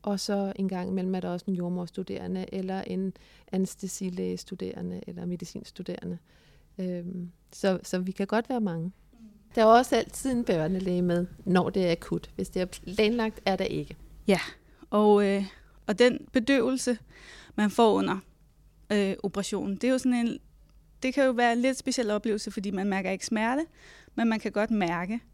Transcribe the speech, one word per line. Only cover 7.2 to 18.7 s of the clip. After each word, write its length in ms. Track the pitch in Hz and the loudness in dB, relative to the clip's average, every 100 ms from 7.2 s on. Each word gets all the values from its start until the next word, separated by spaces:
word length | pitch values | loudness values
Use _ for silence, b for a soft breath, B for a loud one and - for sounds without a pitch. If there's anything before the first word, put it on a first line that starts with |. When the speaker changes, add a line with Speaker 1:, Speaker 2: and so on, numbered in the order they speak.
| 175 - _ | -12 -14 _
Speaker 1:
så, 260 | - 196 180 | -2 0 0
så 160 | - 185 | -2 -4
vi 120 | 185 | -4
kan 160 | - 196 | -4 0
godt 220 | 214 233 | 0 0
være 120 | 247 | -2
mange. 300 | 202 165 170 - _ _ 226 - _ - | -2 -2 -6 -10 _ _ -20 -20 _ 4
Der 60 | |
er 40 | 220 | 8
også 300 | 233 254 233 | 8 6 0
altid 360 | - - 269 | 0 -4 -2
en 120 | 240 | 0
børnelæge 580 | 240 170 156 190 185 180 | 2 0 2 -2 0 2
med, 240 | 180 175 180 - - | 2 2 0 -6 2
når 240 | 185 170 | 4 4
det 180 | 196 180 | 0 0
er 40 | |
akut. 380 | 170 - 170 - - | 0 -2 -6 -6 -8
Hvis 140 | 190 | -6
det 120 | 190 | -4
er 40 | 180 - - 214 | -4 -8 -6 2
planlagt, 440 | 214 240 220 214 - | 2 2 -2 -2 -2
er 100 | 190 | 0
der 100 | 190 | -2
ikke. 300 | 151 147 - - - - | -4 -6 -14 -18 -6 2
Speaker 2:
Ja, 120 | 180 B B B B - | 2 B B B B -2
og, 360 | 208 214 202 202 | 4 6 6 4
øh, 200 | 196 196 B B B - | 0 -4 B B B -6
og 120 | 202 | 4
den 280 | 247 - - | 4 4 0
bedøvelse, 640 | 262 233 277 233 262 - 240 B B B B B - | 0 4 2 4 0 -2 -4 B B B B B -2
man 140 | 208 | 0
får 240 | 202 226 | 6 4
under, 240 | 196 190 190 - _ _ _ - | 6 0 -4 -8 _ _ _ -20